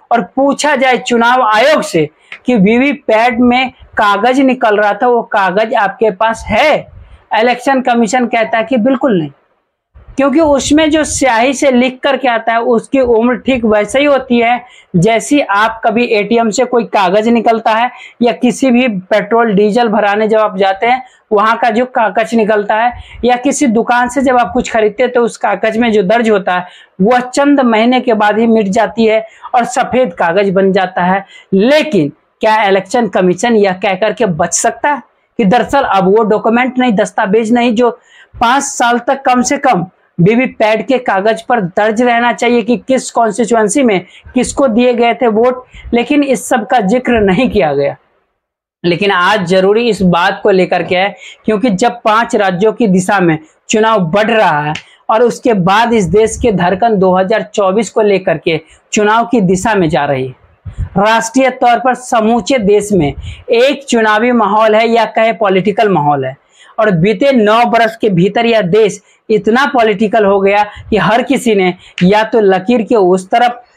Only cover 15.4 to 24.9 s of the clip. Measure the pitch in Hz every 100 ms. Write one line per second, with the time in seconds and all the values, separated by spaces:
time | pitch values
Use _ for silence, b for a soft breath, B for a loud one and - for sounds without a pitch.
15.4 | - 196 220 - 233 214 240 208 202 233
16.4 | 226 262 247 240 208 214 185 208 226 233
17.4 | 233 226 226 220 247 B B B 240 -
18.4 | 240 - 262 240 254 190 - 208 185 226
19.4 | 233 196 208 220 233 208 202 214 214 220
20.4 | 214 190 196 190 233 254 - B B 208
21.4 | 165 175 208 214 247 254 208 190 220 233
22.4 | 208 208 202 220 240 240 B B 233 247
23.4 | 277 247 285 220 214 240 247 277 262 247
24.4 | 233 247 - 226 214